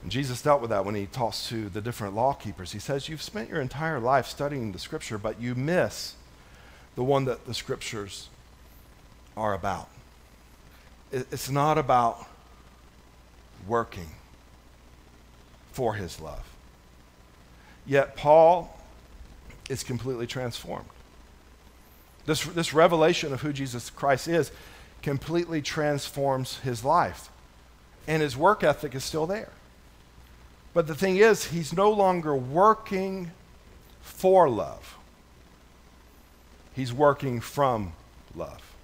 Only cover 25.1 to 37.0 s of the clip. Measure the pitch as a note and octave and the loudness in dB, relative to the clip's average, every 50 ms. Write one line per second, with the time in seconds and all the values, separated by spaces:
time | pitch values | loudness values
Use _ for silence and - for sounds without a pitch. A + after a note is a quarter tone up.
25.1 | C#3 C3+ - - D#3+ F3 F3 E3+ E3 D#3 C#3 - - D#3+ D3+ D3 D3 C#3+ - - | -4 -4 -4 -2 -2 -2 -2 -2 -4 -4 -4 -4 -4 -2 0 0 0 -2 -4 -8
26.1 | - C#3+ C#3 C#3 C3+ C3 C3 - - - - C3+ A#2+ A2+ A2 C3+ D#3 F3 D3+ G2 | -6 -2 0 0 0 0 -2 -6 -8 -8 -6 -6 -6 -4 0 2 4 4 4 2
27.1 | E2+ - - - - - - - - - - - - - - - - - - - | -2 -10 -16 -20 -20 -20 -20 -20 -20 -20 -20 -20 -20 -20 -20 -20 -20 -18 -6 -2
28.1 | D#3 D#3+ D3+ D3 A#2+ B2+ D#3 F#3+ G#3+ G#3 - D#3+ C#3+ - - D3 - C3+ C3 - | 0 0 0 0 0 4 4 4 4 6 4 2 2 2 -2 -8 -8 -8 -8 -6
29.1 | - D#3 D3+ E3 G3 A3 G#3+ - - - - - - - - - - - - - | -4 -4 -2 -2 -4 -6 -8 -12 -16 -20 -20 -20 -20 -20 -20 -20 -20 -20 -20 -20
30.1 | - - - - - - - - - - - - - F3 E3+ D3+ D#3+ C3+ F#3+ F#3+ | -20 -20 -20 -20 -20 -20 -20 -20 -20 -20 -20 -4 0 0 0 0 -2 0 0 2
31.1 | F#3 F#3 G#3+ A3+ G#3+ - - - D3+ E3+ E3 C3 E3+ E3+ G3 G#3+ G#3+ G#3 G3 F#3 | 6 8 8 8 8 4 0 -4 -4 -4 -4 -4 0 4 4 4 6 6 4 4
32.1 | F3+ F3 D#3+ D#3 D3 C3+ B2 B2 C#3 E3 F#3+ G#3+ A3 G#3+ - - G3+ F#3+ F#3+ F#3+ | 4 2 0 0 -2 -2 -2 -2 2 6 6 6 6 4 0 -6 -4 -4 -2 -4
33.1 | F#3+ F#3+ F3+ E3+ E3+ - - - - - - - - - - - - - - - | -4 -6 -8 -10 -12 -16 -20 -20 -20 -20 -20 -20 -20 -20 -20 -20 -20 -20 -20 -20
34.1 | - - - F#3+ F#3+ F#3+ F3 D3 A#2+ G2+ E2+ C#2 A#1 - - - - - - - | -16 0 4 6 8 8 8 8 6 0 -2 -4 -8 -14 -16 -20 -20 -20 -20 -20
35.1 | - _ - - - - - - - - - - - - - - - - - - | -20 _ -20 -20 -20 -20 -20 -20 -20 -20 -20 -20 -20 -20 -20 -20 -20 -20 -20 -20
36.1 | - - - - - - - - - - - - - C3 C3+ B2 A#2+ B2 | -20 -20 -20 -20 -20 -20 -20 -20 -20 -20 -20 -14 -8 -6 -6 -6 0 4